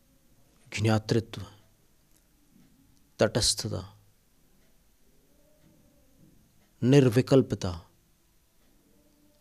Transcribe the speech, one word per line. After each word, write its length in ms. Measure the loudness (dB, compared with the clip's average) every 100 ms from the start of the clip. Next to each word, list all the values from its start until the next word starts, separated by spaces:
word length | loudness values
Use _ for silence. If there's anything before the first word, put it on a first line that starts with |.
| _ _ _ _ _ _ -14
ज्ञातृत्व, 720 | -4 0 0 0 -4 -4 -14 -18 -20 _ _ _ _ _ _ _ _ _ _ _ _ _ _ _ -2
तटस्थता, 640 | -2 0 -2 -2 -6 -10 -12 -20 _ _ _ _ _ _ _ _ _ _ _ _ _ _ _ _ _ _ _ _ _ _ -20 _ _ _ _ _
निर्विकल्पता 880 | 4 4 4 2 4 2 2 -4 -8 -10 -16 _ _ _ _ _ _ _ _ _ _ _ _ _ _ _